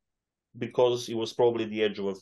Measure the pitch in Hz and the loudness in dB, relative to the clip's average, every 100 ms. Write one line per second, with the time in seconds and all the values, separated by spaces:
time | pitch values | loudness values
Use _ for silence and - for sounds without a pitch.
0 | _ _ _ _ _ 120 117 - 123 120 | _ _ _ _ _ -10 -4 2 2 2
1 | 113 113 110 - 123 113 107 107 107 98 | -4 -6 -4 2 2 2 -2 0 -2 0
2 | 98 95 | -6 -6